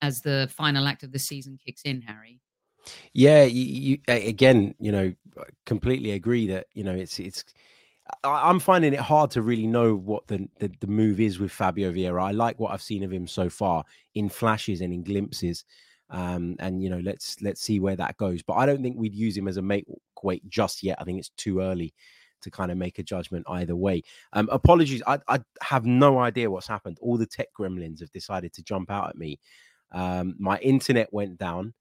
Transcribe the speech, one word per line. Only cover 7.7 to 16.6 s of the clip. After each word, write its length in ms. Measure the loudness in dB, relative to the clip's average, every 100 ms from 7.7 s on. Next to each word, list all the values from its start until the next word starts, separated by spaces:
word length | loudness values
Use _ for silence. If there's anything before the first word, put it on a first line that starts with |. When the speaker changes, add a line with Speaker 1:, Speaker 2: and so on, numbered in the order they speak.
| _ _ _ -16 -6
Speaker 2:
I, 260 | -2 2 4
I'm 120 | 4
finding 320 | 4 4 4
it 60 | 2
hard 300 | 2 4 4
to 100 | 2
really 240 | 0 0 2
know 280 | 4 4 2
what 300 | -2 -6 -4
the, 200 | -6 -6 -6
the, 100 | -8 -6
the 60 | -2
move 320 | 2 2 2
is 180 | 0 0
with 100 | -4
Fabio 420 | -2 -2 0 -2
Vieira. 300 | -2 -2 -2
I 80 | -2
like 280 | 0 -2 -2
what 120 | -6
I've 100 | -6
seen 200 | -8 -6
of 100 | -6
him 140 | -6 -6
so 220 | -4 -4
far 340 | -2 0 0 -4 _ _
in 140 | -4 -4
flashes 520 | 0 0 0 -2 -4
and 120 | -4
in 100 | -6
glimpses. 640 | -4 -4 -4 -4 -6 -6 -12 _ _ _ _
Um, 440 | -8 -6 -4 -6 -6